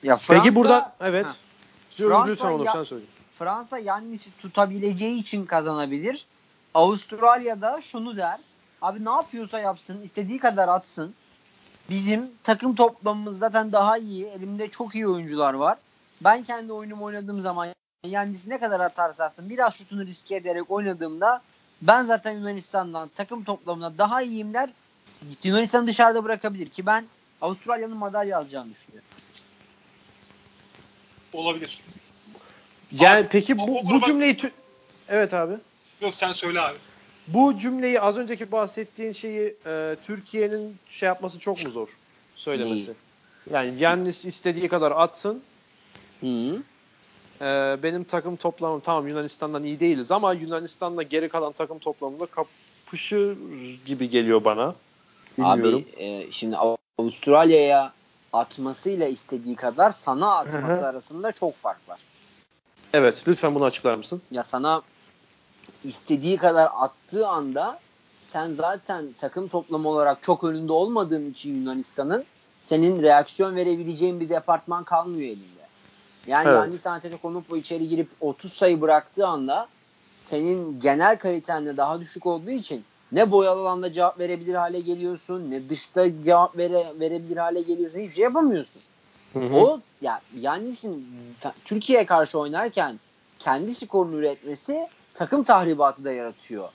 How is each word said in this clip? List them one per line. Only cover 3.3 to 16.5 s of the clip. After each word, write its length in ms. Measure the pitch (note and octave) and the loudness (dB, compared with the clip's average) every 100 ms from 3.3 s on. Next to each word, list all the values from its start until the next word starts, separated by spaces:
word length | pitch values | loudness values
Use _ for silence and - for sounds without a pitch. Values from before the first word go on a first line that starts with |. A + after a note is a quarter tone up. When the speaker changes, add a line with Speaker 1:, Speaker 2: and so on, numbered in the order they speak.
| _ | _
Speaker 1:
Fransa 400 | E3+ G#3+ A#3+ C4 | -6 -6 -6 -10
Yannis'i 520 | G#3 G3 A3+ A3 G3+ - | -4 -6 -6 -14 -16 -18
tutabileceği 800 | G3 F#3 G3+ G3 G3+ F3+ A3 A#3+ | -8 0 0 2 -4 -2 -2 -4
için 260 | G#3 G#3+ F3 | -4 -6 0
kazanabilir. 800 | E3+ D#3 D3+ C#3+ C#3 F#3 C#4 - _ _ _ _ | 0 0 -4 -4 -4 -4 -6 -12 _ _ _ _
Avustralya 840 | D#3+ F3 G3+ - G#3+ A#3 B3 A#3+ A3 | 4 6 4 -6 2 4 4 2 -2
da 200 | G#3+ D4 | -4 -4
şunu 340 | - A#3 A#3 G#3 | -8 -10 -8 -4
der. 220 | F3 G3 _ _ _ _ | -4 -6 _ _ _ _
Abi 220 | F3+ G#3 | -6 -6
ne 60 | A3 | -2
yapıyorsa 480 | C4+ D#4+ A#3 A3 A3 | -2 -2 -8 -8 -4
yapsın, 440 | G3+ F#3 - G3 | -4 -6 -10 -16
istediği 360 | G3+ - F#3+ C4 | -12 -8 -6 0
kadar 300 | B3+ G3+ F#3 | 0 4 4
atsın. 460 | F#3 - - D#3+ - _ _ _ _ _ _ - | 2 0 -12 -12 -12 _ _ _ _ _ _ -8
Bizim 400 | F#3+ G3 G#3+ B3+ A#3 | -4 0 0 -2 -10
takım 300 | - G#3+ B3 | 0 0 0
toplamımız 640 | A3+ A#3 A#3 G3+ G#3 G#3+ F#3+ | 4 4 4 -4 -4 -6 -4
zaten 340 | A3 G#3+ A3 | 0 0 2
daha 260 | G#3 G3+ A3+ | 2 4 2
iyi. 260 | A3 F#3+ G3+ | -2 -10 -10
Elimde 420 | G3 F#3+ G3+ G#3+ | -10 -10 -8 -8
çok 240 | - A#3 | -8 -8
iyi 140 | G#3+ G#3+ | -4 -2
oyuncular 460 | F3+ D#3+ D3 C#3+ | -2 -4 0 0
var. 240 | C3+ D3+ - _ _ _ _ | 2 0 -2 _ _ _ _
Ben 240 | F3+ A#3 | 4 4
kendi 280 | B3 | 0